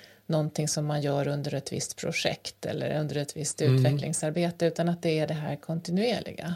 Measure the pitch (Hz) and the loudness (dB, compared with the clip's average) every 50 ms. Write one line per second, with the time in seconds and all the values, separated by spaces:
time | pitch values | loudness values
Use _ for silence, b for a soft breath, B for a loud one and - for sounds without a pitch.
0 | B B B B B - 165 156 151 156 - - 151 147 - 156 147 147 147 147 | B B B B B -2 0 0 0 0 0 -2 -2 0 0 0 0 0 0 0
1 | 143 143 143 143 139 143 143 143 139 147 143 135 - - - 139 - - - - | 0 2 2 2 2 0 0 -2 -2 -2 -4 -4 -4 -4 -4 -4 -4 -6 -6 -6
2 | - - 165 - - - - - - - - _ - - 113 - 131 - 143 151 | -4 -4 -2 0 0 0 -2 -2 -6 -10 -10 _ -6 -4 -2 -2 -2 0 0 0
3 | 151 143 139 147 143 - - 160 143 - - - 160 135 131 131 131 - 143 143 | 0 0 -2 -2 -4 -4 -6 -6 -4 -4 -2 2 4 6 6 6 6 6 4 2
4 | 135 151 160 - - 156 151 175 170 170 170 - 170 165 165 - 170 175 170 170 | 0 -2 -2 -2 -2 0 0 2 0 0 2 2 2 2 2 2 2 2 2 2
5 | - 170 160 156 151 151 160 151 151 139 143 143 - - 160 165 - 170 170 190 | 2 2 2 2 2 0 -2 -2 -4 -4 -6 -6 -4 -4 -4 -4 -2 0 0 2
6 | 220 247 208 - - - - - - 165 175 | 2 2 0 -2 -4 -6 -8 -8 -6 -6 -6